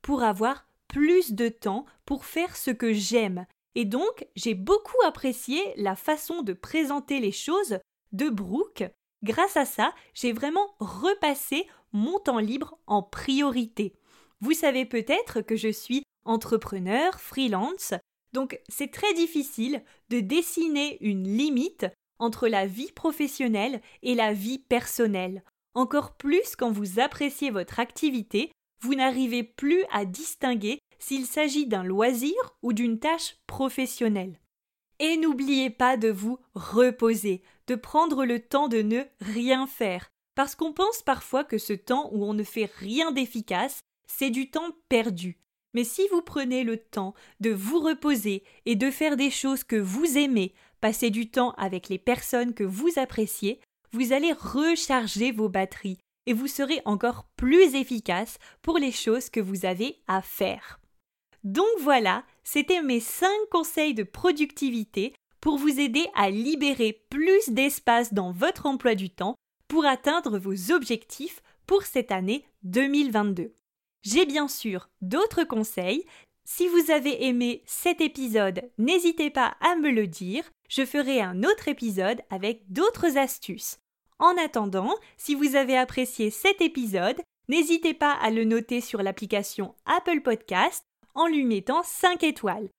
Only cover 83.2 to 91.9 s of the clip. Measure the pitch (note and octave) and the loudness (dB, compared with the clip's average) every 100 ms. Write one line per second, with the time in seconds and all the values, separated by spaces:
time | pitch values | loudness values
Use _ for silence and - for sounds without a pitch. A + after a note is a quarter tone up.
83.2 | C4 - - F#3 - - _ _ _ - | 0 -2 -10 -10 -10 -12 _ _ _ 4
84.2 | E4+ F4+ D#4 A#3 G3+ F#3+ G#3 G#4+ - - | 4 6 2 0 0 -2 -2 -2 -6 -10
85.2 | - C#4+ C#4+ C#4 C4 C4 B3+ C4 B3 - | -4 2 2 4 4 2 2 0 -2 0
86.2 | G#3+ - F#4+ G4 E4 D4+ A#3 F#3+ F#3 C4+ | -2 2 2 4 2 0 -2 0 0 -2
87.2 | - _ - D4+ D#4+ E4 E4 D#4 D4 C#4+ | -8 _ 0 2 4 4 2 2 2 2
88.2 | A3 A3+ A3+ A3+ A3+ B3 - G#3+ G3 F#3+ | 2 2 2 2 0 -4 -4 -4 -2 -4
89.2 | G3+ G#3 G3+ - G3 - - E4 F4+ D#4+ | -4 -4 -4 -6 -8 -8 0 0 2 0
90.2 | C#4+ A3 - F#3 C#4+ - - _ _ C4+ | 2 -2 0 2 2 0 -12 _ _ 0
91.2 | E4 D#4 B3+ G#3 F#3 D4 F4 | 2 4 2 0 2 0 0